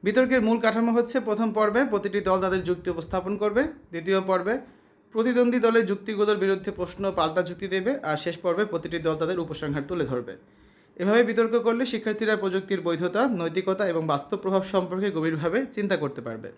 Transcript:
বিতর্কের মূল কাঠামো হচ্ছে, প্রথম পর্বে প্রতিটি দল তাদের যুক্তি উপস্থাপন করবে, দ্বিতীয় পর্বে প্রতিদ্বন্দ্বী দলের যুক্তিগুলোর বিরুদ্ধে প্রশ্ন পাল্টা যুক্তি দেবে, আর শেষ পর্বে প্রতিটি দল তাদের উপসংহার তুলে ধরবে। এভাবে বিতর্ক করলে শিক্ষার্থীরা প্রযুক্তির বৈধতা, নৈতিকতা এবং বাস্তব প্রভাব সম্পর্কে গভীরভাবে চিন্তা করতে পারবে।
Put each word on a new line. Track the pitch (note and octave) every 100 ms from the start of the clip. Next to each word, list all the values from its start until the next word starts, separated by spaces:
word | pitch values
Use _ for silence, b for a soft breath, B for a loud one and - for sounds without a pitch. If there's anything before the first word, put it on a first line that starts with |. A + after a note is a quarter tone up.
বিতর্কের | F#3 G#3+ B3+ B3+
মূল | A3 A3+
কাঠামো | A3+ A3 A#3 A#3
হচ্ছে, | A#3 C4 A3
প্রথম | G#3 A3+ G#3+
পর্বে | G#3+ G#3+ C4+
প্রতিটি | G#3 G3+ G3
দল | F#3+ F#3
তাদের | F#3 F#3
যুক্তি | F3 F3 F3+
উপস্থাপন | E3 D#3+ F#3+ F3+ G3+
করবে, | G#3 G#3 D#4 - -
দ্বিতীয় | E3 E3 F#3+ F#3+
পর্বে | F#3 F3 B3+ - B B B _
প্রতিদ্বন্দ্বী | A3 A3+ A#3+ A#3+ A#3+
দলের | A3+ A3+ F#3+
যুক্তিগুলোর | G3 G3+ G#3 G#3 G#3
বিরুদ্ধে | F#3+ G3 G3
প্রশ্ন | F#3 F3+ - G3 F3+
পাল্টা | D#3+ E3 F3
যুক্তি | F3 G3
দেবে, | F#3+ F#3+ C#4 D#3
আর | D3+
শেষ | F3 D#3+
পর্বে | F3+ E3+ G#3
প্রতিটি | E3+ D#3+ E3
দল | D#3+ D#3
তাদের | D#3+ F3+
উপসংহার | E3 D3+ D3+ C#3+ C#3+
তুলে | F3+ C#3
ধরবে। | B2+ A#2 - _ b b b b -
এভাবে | F3+ A3+ A#3
বিতর্ক | A3 A3+ A#3 A3
করলে | A#3 B3+
শিক্ষার্থীরা | A3+ A3 G#3+ A3 G#3+
প্রযুক্তির | F#3+ F#3 F#3+ F#3+ E3
বৈধতা, | E3 F3 G3 C4+ G3+
নৈতিকতা | E3 E3 F#3+ F#3 G3+
এবং | E3 D#3+
বাস্তব | C#3+ - G3
প্রভাব | F#3+ F#3+ F#3+
সম্পর্কে | G3 F3 F#3 G3+
গভীরভাবে | D#3+ D#3+ D#3+ E3 G3 C4+ -
চিন্তা | G3+ F3+
করতে | C#3+ C3
পারবে। | A#2+ A2+ G2